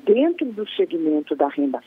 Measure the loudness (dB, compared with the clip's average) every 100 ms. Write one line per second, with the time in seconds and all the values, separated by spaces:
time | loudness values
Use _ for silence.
0 | 2 4 4 0 -4 -6 -6 -2 -2 0
1 | 0 0 -2 -2 -2 0 -2 -2